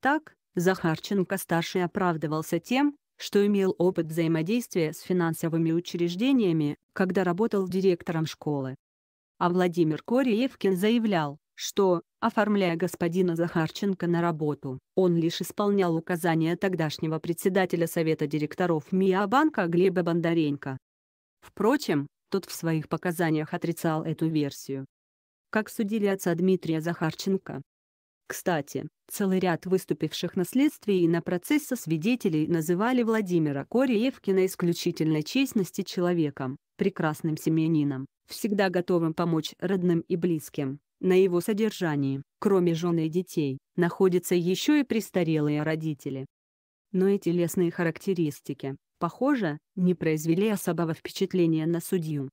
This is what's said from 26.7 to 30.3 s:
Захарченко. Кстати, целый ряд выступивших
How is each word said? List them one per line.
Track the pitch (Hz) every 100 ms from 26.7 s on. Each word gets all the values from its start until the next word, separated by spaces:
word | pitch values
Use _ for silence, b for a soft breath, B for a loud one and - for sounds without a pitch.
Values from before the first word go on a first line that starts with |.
| 160
Захарченко. | 160 165 160 - - 190 - 151 - _ _ _ _ _ _
Кстати, | - - 170 139 - 156 _ _
целый | - 196 185
ряд | 185 160
выступивших | 185 185 - 156 160 - 175